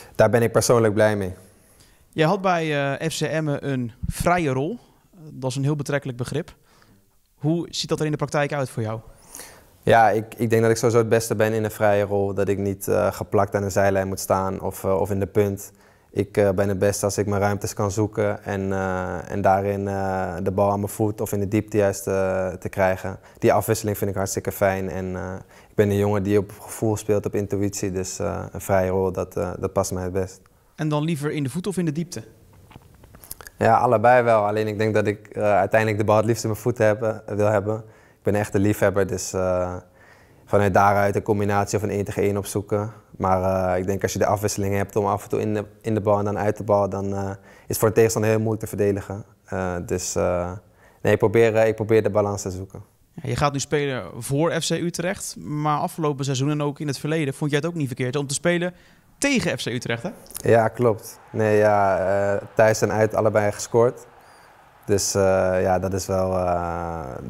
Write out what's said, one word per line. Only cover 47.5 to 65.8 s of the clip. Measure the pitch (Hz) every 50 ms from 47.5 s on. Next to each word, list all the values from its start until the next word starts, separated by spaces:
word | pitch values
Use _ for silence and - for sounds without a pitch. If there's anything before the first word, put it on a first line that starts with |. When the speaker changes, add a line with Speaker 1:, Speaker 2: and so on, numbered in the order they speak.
| - - - -
Speaker 1:
het | - -
voor | - 110
een | 107
tegenstander | - 113 110 - 117 107 110
heel | 110 110
moeilijk | 110 113 110 107
te | - - - 98
verdedigen. | 104 101 101 98 - - 95 101 - - _ _ _
Eh, | - 98 95 92 90 90 87 90
dus, | - 95 90 - - -
eh, | 92 90 90 90 87 87 90 90 101 - _ _ _ _ _ _ _
nee, | - 110 104
ik | 104
probeer, | 117 107 98 117 117 113 107
eh, | 110 110 113
ik | 107
probeer | - 113 101 113 110 104
de | 104
balans | 98 104 101 101 101 98
te | - 101
zoeken. | 90 92 95 - - - - - _ _ _ _ _
Speaker 2:
Ja, | - - 123
je | 120
gaat | 123 147 143 139
nu | 139
spelen | - - 160 147 143 139 131 120 92 85 - 127
voor | 117 - 135 139 160 170
F | 127 165 - -
C |
Utrecht, | 165 165 156 175 170 - 170 180 202 - - - - 214
maar | 82 95 151 147 151 151 151 143
afgelopen | 165 180 - - 160 147 147 135 139
seizoen | 135 139 123 135 147
en | 151 147
ook | 147 147 139 -
in | 160 147
het | 135 -
verleden | - 151 156 165 151 131 135
vond | - 156 147
jij | 143 147
het | 143 170
ook | 175
niet | 170 143 120
verkeerd | 139 - 131 123 127
om | 143 143 131
te | 139
spelen | - - 175 175 170 175 180 175 - _ _ _ _ _ _ _ _
tegen | - 277 277 220 160 170 - 127
F | -
C |
Utrecht, | 120 113 127 - - 117 117 -
hè? | 185 233 - - - - - - -
Speaker 1:
Ja, | 110 113 110 110
klopt. | - - 123 117 107 107 - - - - - -
Nee, | - 110 110 107 107 104
ja, | 104 107 104 101 101 98 95 87
eh, | 92 90 98 101 101 101 101 101 - - -
thuis | - 113 110 113 -
en | 123 104
uit | 87 107 107 104 -
allebei | - 107 110 101 107 104 104
gescoord. | - - - - - 117 117 123 - - - - - - - - - - - - - - _ _ _ _ -
Dus, | - 104 95 - - -
eh, | 101 98 95 95 95 92 92 92 92
ja, | 92 95 92
dat | 92